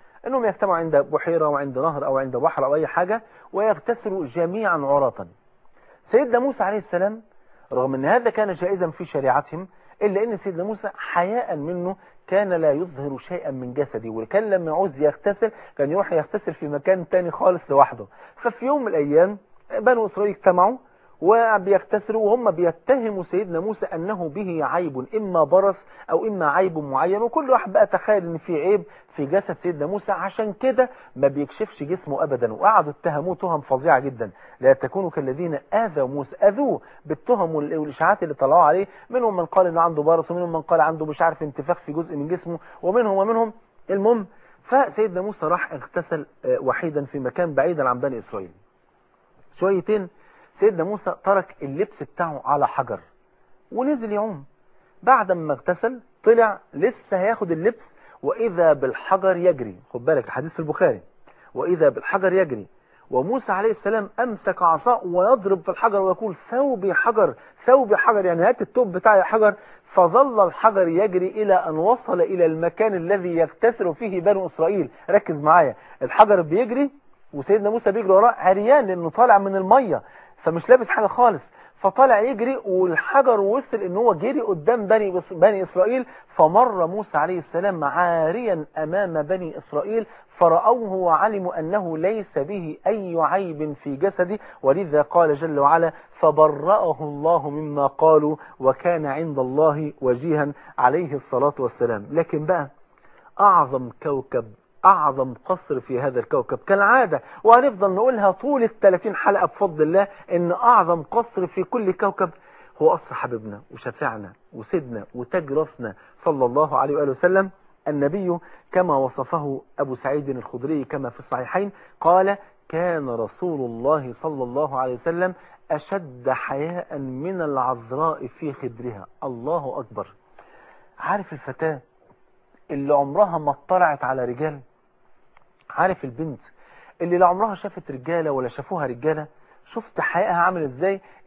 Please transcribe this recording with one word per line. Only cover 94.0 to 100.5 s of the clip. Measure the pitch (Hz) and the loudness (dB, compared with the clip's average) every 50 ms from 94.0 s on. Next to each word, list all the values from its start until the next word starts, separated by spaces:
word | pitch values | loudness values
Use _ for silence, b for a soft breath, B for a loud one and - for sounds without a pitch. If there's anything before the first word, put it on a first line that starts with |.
| 170 196 190 - 180 175 208 208 B B B B - | -4 -4 -2 -2 -4 -4 -4 -10 B B B B 0
ولذا | 135 139 175 202 160 143 151 | 0 0 0 0 0 0 0
قال | 143 - - 170 170 160 147 | 0 2 2 2 4 4 2
جل | 139 160 165 151 143 | -2 -2 -4 -2 2
وعلا: | 143 139 160 165 170 160 B B B B - - | 4 4 4 4 2 0 B B B B -6 2
"فبرأه | - 160 151 151 156 151 147 143 147 175 202 214 185 170 147 - 156 | 2 2 6 6 4 4 4 0 0 2 2 2 2 0 -2 -2 -4
الله | 147 147 143 147 160 170 160 139 151 | -8 -8 -2 0 2 2 2 0 -2
مما | 143 151 156 151 147 147 139 135 | -6 -6 -8 -6 -4 -2 -2 -2
قالوا | - - 160 160 156 151 151 151 156 B B B B B | 0 2 4 6 6 6 4 2 -2 B B B B B
وكان | 131 131 131 - - 175 175 165 151 | 0 0 0 2 0 -2 -2 -2 -2
عند | 143 135 151 165 160 143 135 | -4 -4 -4 -6 -6 -4 -4
الله | 131 127 131 147 156 156 147 151 156 147 143 - | -4 -2 0 2 2 2 2 0 -4 -8 -8 -4
وجيها"، | 135 127 123 123 135 170 160 151 143 143 | 0 0 0 0 0 -2 -2 0 -2 -2